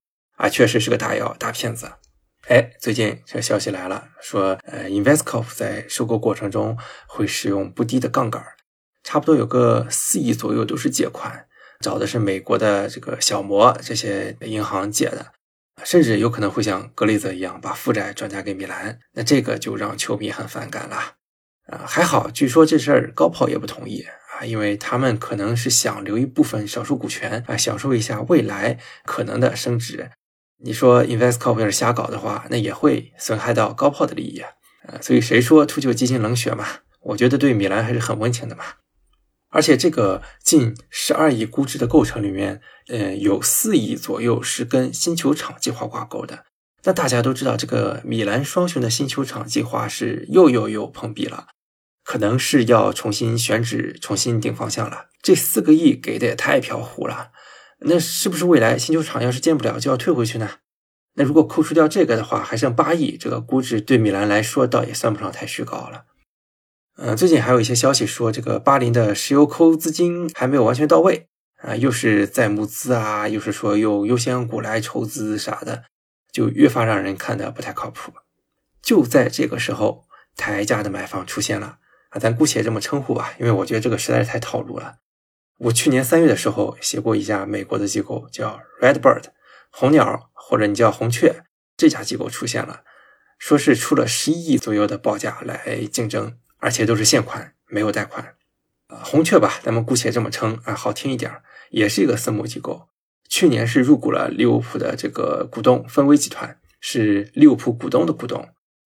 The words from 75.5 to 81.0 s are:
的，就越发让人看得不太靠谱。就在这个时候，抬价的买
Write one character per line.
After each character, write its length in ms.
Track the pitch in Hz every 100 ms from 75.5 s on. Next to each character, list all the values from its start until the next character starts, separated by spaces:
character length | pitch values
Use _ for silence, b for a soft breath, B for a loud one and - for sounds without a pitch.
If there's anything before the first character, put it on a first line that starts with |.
| -
的， 200 | - 120 - _ _ _ _
就 180 | - 117
越 180 | 120 -
发 160 | 117
让 180 | 113 101
人 140 | 98 95
看 220 | - 110
得 120 | 107
不 120 | -
太 100 | -
靠 180 | - -
谱。 220 | - - - _ _ _ _ _ _
就 220 | - 208
在 240 | 120 123 117
这 180 | - -
个 120 | -
时 140 | -
候， 320 | - 104 - _ b b -
抬 280 | 104 101
价 180 | 104 110
的 80 | 101
买 160 | 98